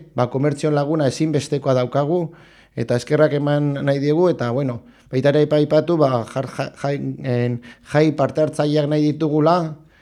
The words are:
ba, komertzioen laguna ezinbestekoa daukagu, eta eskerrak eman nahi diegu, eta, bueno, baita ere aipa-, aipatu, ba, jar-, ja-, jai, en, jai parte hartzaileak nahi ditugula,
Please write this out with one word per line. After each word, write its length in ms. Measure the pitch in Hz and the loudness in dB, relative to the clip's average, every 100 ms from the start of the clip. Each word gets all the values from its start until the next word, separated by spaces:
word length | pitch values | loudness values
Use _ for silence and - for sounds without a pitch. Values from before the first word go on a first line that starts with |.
| - - | -6 -4
ba, 140 | 123 | -2
komertzioen 420 | 135 147 143 156 | 0 -2 0 0
laguna 320 | 147 139 160 139 | 0 0 0 0
ezinbestekoa 640 | - 156 147 - 143 139 127 | 0 -2 -2 -2 -2 0 0
daukagu, 480 | 123 139 143 180 170 - - - _ - | 0 0 0 0 -2 -8 -20 -20 _ -8
eta 200 | 117 120 | -2 -2
eskerrak 380 | - 147 151 143 | 0 2 2 2
eman 360 | 147 147 147 139 139 | 0 0 0 -2 -2
nahi 140 | 139 | 0
diegu, 240 | 143 156 180 | 0 2 2
eta, 180 | 139 120 123 | 2 -2 -2
bueno, 240 | 165 120 - _ _ | -2 -6 -12 _ _
baita 180 | 131 139 | 0 2
ere 140 | 147 | 2
aipa-, 160 | 151 151 | 2 2
aipatu, 380 | 147 156 156 170 | 2 2 2 2
ba, 240 | 143 123 107 | 2 2 -2
jar-, 180 | 131 123 - | -6 -8 -8
ja-, 160 | 139 - | -10 -6
jai, 140 | 139 143 135 135 | -6 -4 -6 -8
en, 380 | 135 123 120 120 - - - | -4 -2 -2 -4 -8 -20 -4
jai 160 | 147 160 - | 2 2 2
parte 260 | 131 - | -2 0
hartzaileak 460 | 151 131 151 151 147 | -2 0 0 0 0
nahi 220 | 151 151 | 0 0
ditugula, 640 | 147 156 156 156 175 160 151 - _ | 0 0 2 2 2 0 -8 -18 _